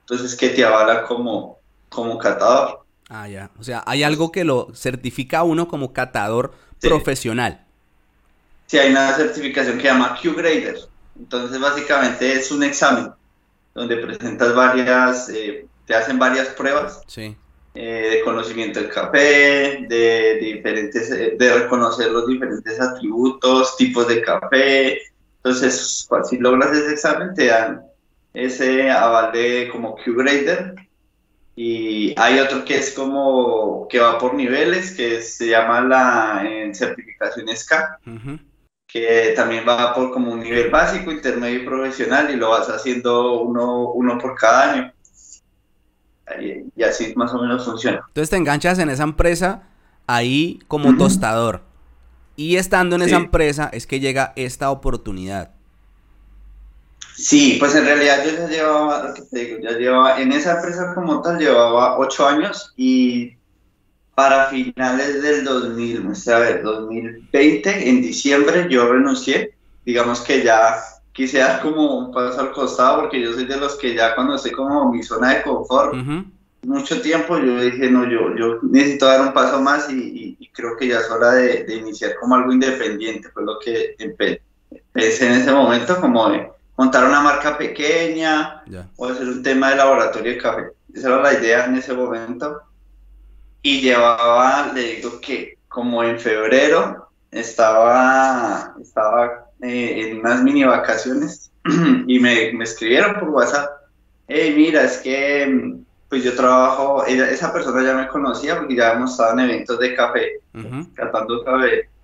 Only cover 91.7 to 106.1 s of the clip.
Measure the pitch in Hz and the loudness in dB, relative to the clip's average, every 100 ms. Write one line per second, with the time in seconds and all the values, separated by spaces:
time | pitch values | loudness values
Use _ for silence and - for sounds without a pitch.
91.7 | 127 127 127 123 113 113 123 151 151 _ | -2 -4 -4 -4 -6 -10 -8 -8 -10 _
92.7 | _ _ _ - - - - - _ 143 | _ _ _ -20 -20 -20 -20 -20 _ -2
93.7 | 139 131 120 120 117 120 120 131 139 135 | 0 2 4 4 4 4 4 4 2 -2
94.7 | 127 117 113 123 117 - 123 - - _ | -4 -6 -6 -10 -10 -8 -8 -8 -18 _
95.7 | - 120 117 117 113 120 110 110 127 147 | -8 -4 -2 -2 -2 -2 -2 2 4 4
96.7 | 165 190 - - _ _ - 113 - 110 | 2 0 -6 -16 _ _ -12 -10 2 4
97.7 | 110 113 123 127 135 135 127 113 98 - | 6 6 6 4 4 2 0 -2 -4 -8
98.7 | - - - 107 117 120 120 - _ 127 | -18 -10 -2 0 2 0 -4 -16 _ -8
99.7 | 123 117 - 110 110 117 127 131 143 131 | -6 -4 -4 -6 -4 -2 2 4 4 4
100.7 | 117 - 113 127 135 - - - _ 165 | 2 2 -2 -2 -4 -4 -8 -20 _ -2
101.7 | 175 156 123 123 127 120 117 113 117 113 | 2 4 2 4 4 4 2 0 -4 -8
102.7 | - 113 131 208 196 170 139 120 143 143 | -6 0 2 2 0 -2 0 2 0 -4
103.7 | - _ _ _ _ _ 147 160 151 160 | -10 _ _ _ _ _ -2 2 4 4
104.7 | 156 127 127 131 135 143 143 139 127 123 | 4 2 0 -4 -2 0 0 0 0 -2
105.7 | - - _ _ | -12 -18 _ _